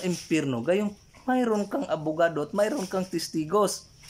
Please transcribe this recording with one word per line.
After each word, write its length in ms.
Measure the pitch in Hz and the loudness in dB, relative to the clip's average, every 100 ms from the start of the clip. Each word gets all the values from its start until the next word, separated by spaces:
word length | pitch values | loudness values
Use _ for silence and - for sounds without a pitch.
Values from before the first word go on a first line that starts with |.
| 185 | -2
impyerno? 560 | 170 - 160 139 120 | -4 0 0 0 0
Gayong 320 | 127 190 208 208 - - - | 2 2 0 -4 -18 -8 0
mayroon 400 | 254 240 214 202 | 2 2 2 0
kang 240 | 285 277 | -2 -2
abogado 560 | 160 156 156 170 156 147 | -2 -2 2 2 2 -2
at 80 | |
mayroon 320 | 190 208 294 185 | 0 0 0 -2
kang 180 | 190 | -4
testigos. 880 | 185 170 - 165 156 196 190 - - - | -2 -4 -4 -4 0 2 2 0 -12 -20